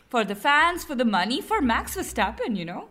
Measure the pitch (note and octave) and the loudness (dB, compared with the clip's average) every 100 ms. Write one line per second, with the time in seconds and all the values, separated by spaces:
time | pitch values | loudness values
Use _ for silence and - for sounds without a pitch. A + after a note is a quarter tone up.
0 | _ A#3+ G3+ G3+ D4 C#4+ E4 F4 - C4 | _ 0 0 0 4 4 4 2 -4 0
1 | A#3+ G3 F#3 C4+ - A4 C4+ A3+ - G4 | 2 2 0 -2 -2 0 2 0 -2 -6
2 | - - F#3+ - A#4 G3+ E3+ G#3 A4 | -6 -2 -2 -2 -4 -4 -6 -10 -12